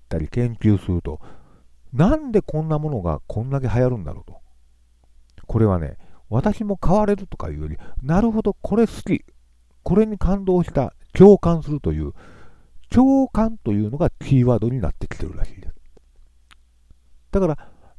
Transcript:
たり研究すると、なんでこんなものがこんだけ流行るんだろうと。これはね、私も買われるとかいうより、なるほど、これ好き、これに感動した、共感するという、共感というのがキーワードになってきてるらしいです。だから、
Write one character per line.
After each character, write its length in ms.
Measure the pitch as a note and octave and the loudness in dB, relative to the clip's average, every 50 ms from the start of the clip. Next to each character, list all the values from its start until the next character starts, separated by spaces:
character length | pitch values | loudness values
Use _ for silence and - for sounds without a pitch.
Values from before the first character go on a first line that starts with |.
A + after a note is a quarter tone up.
| - - | -6 -6
た 100 | - E2 | -6 -6
り 100 | D2+ - | -6 -4
研 260 | - B2 A#2+ A#2+ A2 | -2 -2 -2 -2 -2
究 240 | - - G#2+ G#2 F#2 | 0 2 2 2 2
す 120 | - - | 0 -2
る 80 | F2+ E2+ | -4 -4
と、 200 | - D2 D2+ - - - - - - - - - - - - - - - | -4 -6 -10 -10 -12 -16 -18 -18 -20 -20 -20 -20 -20 -20 -20 -20 -18 -4
な 240 | B2 A#2+ E3 A#3 D#4 | 0 2 2 2 2
ん 160 | D#4 D4+ B3+ | 0 -2 -2
で 100 | G#3+ G3 | 0 0
こ 180 | - - D3+ D#3 | 0 -2 -4 -4
ん 80 | D#3+ D#3+ | -4 -2
な 100 | D#3 D3 | -4 -4
も 120 | D3+ D3+ | -4 -4
の 120 | C#3+ G#2 | -4 -4
が 180 | F2 E2+ D2+ - - | -2 -4 -4 -4 -6
こ 160 | - - G#2+ | -8 -8 -6
ん 60 | A#2+ C3 | -4 -4
だ 120 | C#3 C#3 | -4 -2
け 60 | C3 | -2
流 140 | A#2 G2+ A#2+ | 0 0 2
行 100 | B2+ B2+ | 2 0
る 80 | B2 A2 | 0 -4
ん 60 | E2 | -8
だ 80 | D2 | -10
ろ 80 | - - | -12 -14
う 40 | - - | -16 -18
と。 100 | - - - - _ _ _ _ _ _ _ _ _ _ _ _ _ - - _ _ - - | -20 -20 -20 -20 _ _ _ _ _ _ _ _ _ _ _ _ _ -20 -20 _ _ -18 -8
こ 120 | - - A2 | -4 0 2
れ 60 | A2 | 2
は 140 | G#2 F#2 E2+ | 2 2 0
ね、 180 | D#2 C2+ - - - - - - - - | -2 -6 -10 -12 -16 -18 -20 -20 -10 -4
私 340 | G#2+ B2 - G#3+ G3 - | -4 0 0 0 -2 -2
も 140 | G#3+ G3+ G3 | -4 -6 -4
買 200 | - - D#3 F#3 | 0 2 4 4
わ 100 | G#3+ G#3+ | 4 4
れ 100 | G3+ G#3 | 2 0
る 100 | G3 G3 | -2 -4
と 120 | - - - | -8 -10 -10
か 100 | - D#2 | -8 -8
い 60 | D2 | -8
う 60 | D2 | -8
よ 80 | D2+ D2+ | -8 -8
り、 100 | D#2 - - - - - | -8 -10 -10 -8 -8 -4
な 180 | C3 C#3 E3 G3 | -2 0 2 2
る 100 | A3+ A#3 | 2 2
ほ 120 | G#3+ A3 | 0 0
ど、 120 | - G3+ - - | -2 -2 -4 -4
こ 160 | - - G3 | -6 -2 0
れ 100 | A3+ A3+ | 2 2
好 60 | - | 0
き、 320 | - - - G3+ D#3+ - - - - - _ _ _ _ _ _ _ _ | -2 -6 -4 -4 -4 -4 -4 -10 -20 -20 _ _ _ _ _ _ _ _
こ 120 | - - F3+ | -4 2 2
れ 100 | G#3 A3 | 2 2
に 140 | A3 G#3 F#3+ | 2 0 0
感 260 | - E3+ G3+ G3 G3 | 0 0 0 0 0
動 180 | F#3 F3+ F3+ | 2 2 2
し 80 | E3 - | 0 0
た、 220 | - C#3+ B2 - - - - - - | -2 -2 -2 -2 -6 -12 -18 -2 6
共 240 | - F#3 G#3 G3 - | 8 10 10 10 8
感 240 | - E3+ E3+ D#3+ | 6 2 0 0
す 80 | C#3 D3 | -2 -4
る 100 | D3+ C#3 | -6 -4
と 140 | - - - | -4 -4 -4
い 60 | D#3 | -4
う、 100 | D2+ C#2+ - - - - - - - - - - - - - - - - | -6 -8 -10 -14 -18 -20 -20 -20 -20 -20 -20 -20 -20 -20 -20 -20 -10 0
共 380 | - A#3+ C4 C4+ C4+ C4+ C4+ - | 4 4 6 6 4 2 2 0
感 280 | - G#3+ A3 A3+ A3+ | 0 0 0 0 -2
と 160 | - - A2 | -4 -4 -2
い 80 | G#2 G2+ G#2+ | 0 0 0
う 40 | G#2+ | -2
の 60 | B2+ | -2
が 140 | D3+ E3+ - | 0 0 -2
キ 300 | - - - - C#3 B2+ | -2 -4 0 2 4 4
ー 40 | A#2+ | 6
ワ 120 | B2 A#2+ | 4 4
ー 20 | G#2 | 2
ド 100 | A2 A#2+ | 0 -2
に 100 | C3 B2+ | -2 -2
な 100 | F2+ - | -2 -4
っ 40 | - | -4
て 140 | - - - | -4 -8 -10
き 80 | - | -8
て 80 | - - | -8 -8
る 100 | - - | -8 -4
ら 120 | - - | -2 -2
し 80 | - - | -2 -4
い 60 | F#2 | -6
で 60 | - - | -10 -10
す。 60 | - - - - - - - _ _ - - - _ _ _ _ - - _ _ _ _ _ - - _ _ _ - - _ - | -10 -10 -14 -20 -20 -20 -20 _ _ -20 -20 -20 _ _ _ _ -20 -20 _ _ _ _ _ -20 -20 _ _ _ -20 -20 _ -2
だ 100 | - G3 | 0 0
か 60 | F#3+ | 0
ら、 240 | E3 C#3+ - - - - - - - - | 0 -2 -4 -10 -16 -20 -20 -20 -20 -20